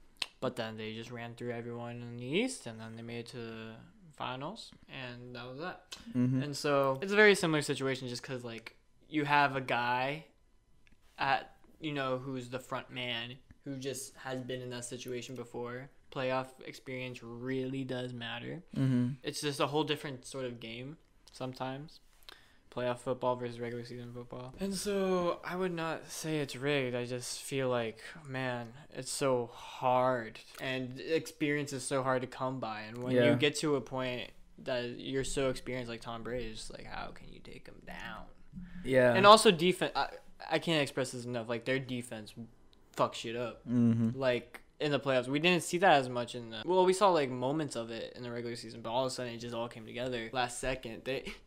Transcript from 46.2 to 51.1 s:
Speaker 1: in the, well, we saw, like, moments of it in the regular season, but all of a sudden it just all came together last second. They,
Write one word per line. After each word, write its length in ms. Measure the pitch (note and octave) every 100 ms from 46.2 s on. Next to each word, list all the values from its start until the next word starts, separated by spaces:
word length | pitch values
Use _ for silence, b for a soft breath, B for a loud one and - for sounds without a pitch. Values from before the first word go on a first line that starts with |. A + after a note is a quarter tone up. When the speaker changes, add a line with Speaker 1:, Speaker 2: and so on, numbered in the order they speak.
| A#2+ B2
Speaker 1:
in 160 | A#2
the, 100 | A2
well, 220 | D3 F#3 F#3
we 80 |
saw, 160 | F#3 G#3
like, 220 | E3+ C#3
moments 440 | B2+ B2+ D3+ D3 A#2+
of 140 | A2+
it 240 | A2+ D2+ -
in 60 |
the 80 | B2
regular 260 | A#2+ A#2+ A#2
season, 260 | A2+ A#2+
but 100 | A2+
all 140 | A#2+ C3
of 60 |
a 40 | B2+
sudden 180 | B2
it 60 | A#2
just 160 | A#2+ A#2
all 120 | A#2
came 200 | A#2 A2
together 420 | A#2 C3 B2 A2+
last 260 | C3 B2 -
second. 420 | C3 C3 A#2+ G#2+
They, 280 | -